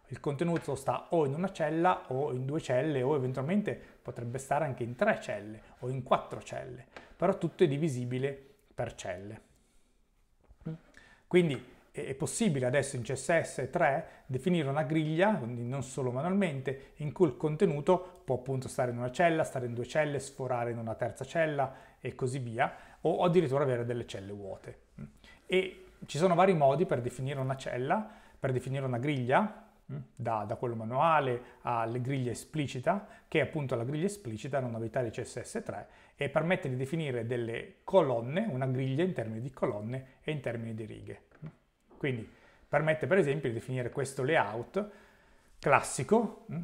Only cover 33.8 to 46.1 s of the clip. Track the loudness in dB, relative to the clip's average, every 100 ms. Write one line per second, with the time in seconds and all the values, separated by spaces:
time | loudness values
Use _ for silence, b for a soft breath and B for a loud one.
33.8 | -2 0 -2 -2 -8 -8 -4 -2 -2 -4
34.8 | -4 -2 -2 -4 -8 -8 -8 -8 -8 -10
35.8 | -12 B B _ 0 0 2 0 0 -2
36.8 | -2 -2 -2 -2 -2 -2 -2 -4 -8 -14
37.8 | 4 6 6 2 0 -2 -2 -2 0 0
38.8 | 0 2 0 0 -4 -6 -8 -2 -2 -2
39.8 | -4 -8 -10 B -6 -4 -4 -6 -6 -8
40.8 | -10 -12 -14 -16 _ -16 -16 -16 _ _
41.8 | _ -6 -4 -4 -6 b b b _ 0
42.8 | 2 0 4 4 4 2 0 -4 -4 -4
43.8 | -2 -4 -4 -2 2 4 2 -2 -4 -4
44.8 | -4 B B B B B B B 4 4
45.8 | 4 -4 4